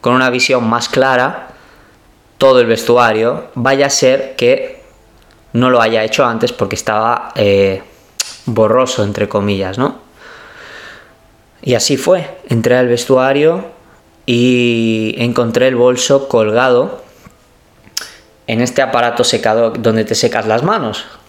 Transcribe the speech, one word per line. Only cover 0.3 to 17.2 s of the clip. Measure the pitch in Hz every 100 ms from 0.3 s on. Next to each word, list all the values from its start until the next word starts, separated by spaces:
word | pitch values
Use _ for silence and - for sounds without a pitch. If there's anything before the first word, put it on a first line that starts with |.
visión | 123 120 127 113
más | 117 -
clara, | - 135 127 135 - - - - - - _ _ _ _ _
todo | 135 127
el |
vestuario. | 117 113 - 120 120 110 113 156 -
Vaya | 127 123 139
a | 139
ser | - 131 135 135
que | - 123 131 - - - _ _ _ _ _ _
no | 120 127
lo | 123
haya | 113 113
hecho | 110 -
antes | 127 113 113
porque | - 101
estaba, | 104 - 107 113 120 -
eh, | - 104 98 98 95 - _ _ - - - -
borroso, | 110 110 120 127 -
entre | 104 101 104
comillas, | 104 101 95 92 101
¿no? | 135 - - - - - - - - - - - - _ _ _ _ _
Y | -
así | 117 -
fue. | 131 - 180 151 - -
Entré | 117 123
al | 127 123
vestuario | 120 - 131 131 143 151 180 196 - - - _ _
y | - 120 123 123 120 117 113 110 110 -
encontré | 120 123 113 113 131
el |
bolso | 123 123 127 - 139 139
colgado | 117 107 113 127 123 175 - - _